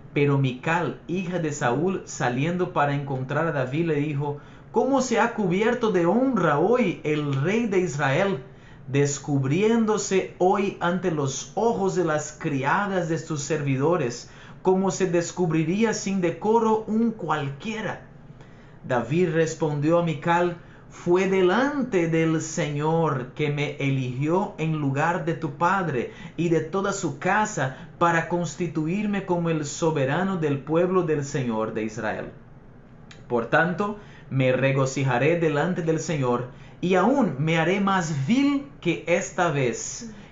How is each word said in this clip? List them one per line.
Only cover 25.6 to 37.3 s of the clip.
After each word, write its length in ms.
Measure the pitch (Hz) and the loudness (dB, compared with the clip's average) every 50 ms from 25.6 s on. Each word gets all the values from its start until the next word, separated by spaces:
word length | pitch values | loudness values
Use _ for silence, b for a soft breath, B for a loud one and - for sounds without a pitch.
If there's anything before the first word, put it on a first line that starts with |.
| 170 175 190 196 180 156 135 120 104 B B B B B B | 2 2 2 2 0 0 0 -2 -2 B B B B B B
y 120 | - 170 170 | -2 0 2
de 140 | 165 151 | 2 2
toda 300 | 156 - - 196 196 202 | 0 0 -2 -2 -2 -2
su 280 | 190 - - 151 139 - | -2 -2 -4 -6 -6 -2
casa 560 | - 180 196 214 214 208 - 160 135 131 B B B B - - | -2 0 0 2 0 0 -2 -2 -4 -4 B B B B -2 0
para 300 | 175 170 170 165 160 - | 2 2 2 2 0 0
constituirme 960 | 175 175 175 - - - 180 165 - 160 151 160 185 214 214 208 202 196 196 | -2 -2 -2 -4 -4 -4 -6 -4 -2 -2 -2 -2 -2 -2 -2 -2 -2 -2 0
como 260 | - 180 170 170 165 | 0 0 0 2 0
el 160 | 160 156 147 | 0 0 -2
soberano 680 | 139 - - 170 160 156 143 131 131 147 170 190 196 190 170 | -4 -4 0 0 0 2 2 0 2 2 0 0 0 0 0
del 200 | 160 143 135 123 | 0 0 0 -2
pueblo 460 | - 151 156 165 180 180 185 185 165 | -2 0 2 2 2 4 2 2 2
del 200 | 151 151 143 139 | 2 0 0 -2
Señor 500 | - - 147 123 120 110 110 110 107 110 | -2 -4 -2 -2 -2 0 -2 -2 -2 -2
de 100 | 113 110 | -4 -4
Israel. 480 | 110 - 113 107 107 92 95 - - - - - - - - - - - - - - - - - - - - - - | -4 -4 -4 -4 -4 -4 -4 -8 -10 -14 -18 -20 -20 -20 -20 -20 -20 -20 -20 -20 -20 -20 -20 -20 -20 -20 -20 -6 -2
Por 180 | 123 117 113 | -2 -2 0
tanto, 520 | - 156 151 165 175 175 175 208 202 208 B B B B B B B | 2 2 2 2 2 0 -2 -2 -4 -4 B B B B B B B
me 200 | 127 135 131 127 | 0 2 2 2
regocijaré 880 | 127 127 135 139 135 143 131 131 - 143 135 135 123 120 135 156 170 165 | 2 2 2 2 2 2 0 0 0 -2 0 0 0 2 2 2 2 2
delante 440 | 165 156 143 143 156 180 180 180 | 2 0 2 0 0 0 -2 -2
del 180 | 165 160 160 156 | 0 0 -2 -2
Señor, 480 | - - 165 143 127 123 120 120 - - B B B B B B | -2 -2 -2 0 0 0 0 -2 -4 -8 B B B B B B
y 160 | - 175 190 | 0 2 2
aún 400 | 180 185 233 285 285 226 175 | 4 4 4 4 4 2 0